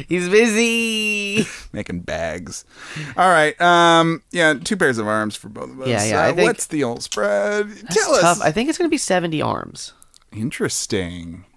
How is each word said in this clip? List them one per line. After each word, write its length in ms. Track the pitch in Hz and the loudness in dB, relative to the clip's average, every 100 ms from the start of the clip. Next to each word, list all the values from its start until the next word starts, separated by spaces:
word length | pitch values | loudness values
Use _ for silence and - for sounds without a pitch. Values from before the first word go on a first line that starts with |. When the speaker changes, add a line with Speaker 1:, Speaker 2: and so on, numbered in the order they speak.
| 135 | -4
Speaker 1:
He's 220 | 180 175 | -2 4
busy. 1160 | 208 233 214 233 233 226 220 214 208 202 208 190 - - | 4 6 4 2 2 0 -2 -2 -2 -2 -2 -2 -6 -12
Speaker 2:
Making 260 | - - 87 | -10 -8 -8
bags. 640 | 87 80 82 85 - - - - - 156 147 127 | -6 -6 -6 -8 -10 -14 -16 -20 -16 -12 -8 0
All 120 | 185 | 4
right. 300 | 165 151 - | 4 2 2
Um, 640 | 175 170 170 165 165 160 - | 4 6 6 6 4 -2 -4
yeah, 220 | 175 160 | 0 2
two 240 | 147 170 196 | 0 -2 0
pairs 200 | 156 113 | 0 0
of 100 | 104 | -2
arms 280 | 107 107 - | -2 -2 -6
for 140 | - | -14
both 200 | 107 131 | -14 -14
of 100 | 131 | -8
us. 60 | 131 | -2
Speaker 1:
Yeah, 160 | 110 107 | 2 2
yeah, 140 | 101 | 2
Speaker 2:
Uh, 80 | 160 | 2
Speaker 1:
I 40 | |
think 140 | 170 175 | 4 2
Speaker 2:
what's 200 | - - | 0 -4
the 160 | 151 | -2
old 200 | 123 120 | -2 -4
spread? 680 | - - 202 202 208 208 208 | -6 -4 0 0 0 -2 -4
Speaker 1:
That's 260 | 202 208 185 | -8 -2 0
Speaker 2:
Tell 180 | 440 254 | 2 4
us. 60 | |
Speaker 1:
tough. 200 | 175 170 | 4 4
I 100 | 156 | 2
think 180 | 175 269 | 0 -2
it's 80 | - | 0
gonna 120 | 339 | 0
be 80 | 311 | 0
seventy 440 | - 185 170 156 | 0 0 0 -2
arms. 520 | 117 104 50 - - - - _ _ | -2 -4 -6 -12 -16 -18 -20 _ _
Speaker 2:
Interesting. 1120 | 104 120 - 226 - - 101 87 87 85 90 - | -6 -6 -4 -4 -4 -4 -4 -4 -8 -12 -16 -18